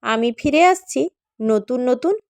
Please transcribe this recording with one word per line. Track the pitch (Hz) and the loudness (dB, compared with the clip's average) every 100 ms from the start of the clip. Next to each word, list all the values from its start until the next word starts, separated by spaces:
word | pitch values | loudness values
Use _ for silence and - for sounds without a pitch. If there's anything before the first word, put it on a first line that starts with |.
আমি | 220 220 233 233 | -2 -2 -2 -2
ফিরে | 294 294 | -2 4
আসছি | 359 370 - - 320 _ _ _ | 4 2 -2 -4 -4 _ _ _
নতুন | 220 214 208 254 247 | -2 -2 -2 -4 -2
নতুন | 247 330 427 _ | -2 0 -4 _